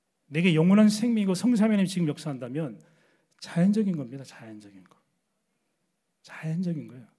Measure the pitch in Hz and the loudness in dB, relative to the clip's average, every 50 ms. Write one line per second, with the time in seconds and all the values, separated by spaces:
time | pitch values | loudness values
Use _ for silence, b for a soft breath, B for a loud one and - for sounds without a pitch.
0 | _ _ _ _ _ - 139 160 175 190 160 156 160 180 196 208 214 214 208 - | _ _ _ _ _ -8 -2 0 2 2 4 4 4 6 6 6 6 6 4 2
1 | 240 247 233 220 202 190 180 175 - 247 247 202 214 220 214 196 190 165 - 180 | 0 -2 0 0 0 0 -2 0 0 0 2 2 2 2 2 2 0 0 -2 -2
2 | 170 147 143 - - 160 135 123 127 120 127 156 165 131 107 - b b b b | -2 -2 -4 -6 -8 -10 -10 -10 -10 -8 -8 -6 -6 -8 -10 -14 b b b b
3 | b b b b b b b - - - - 170 175 202 208 220 214 196 175 147 | b b b b b b b -20 -14 -6 0 2 2 4 4 2 0 0 -2 -4
4 | 131 113 131 139 131 - - - 113 110 110 107 104 101 98 95 90 _ _ _ | -6 -10 -12 -16 -18 -18 -20 -20 -20 -20 -20 -20 -20 -20 -20 -20 -20 _ _ _
5 | _ _ _ _ _ _ _ _ _ _ _ _ _ _ _ _ _ _ _ _ | _ _ _ _ _ _ _ _ _ _ _ _ _ _ _ _ _ _ _ _
6 | _ _ _ _ _ - - - - 160 160 175 190 175 165 143 117 113 123 127 | _ _ _ _ _ -20 -16 -10 -8 -6 -6 -4 -4 -4 -6 -6 -10 -14 -16 -20
7 | 113 - _ | -20 -20 _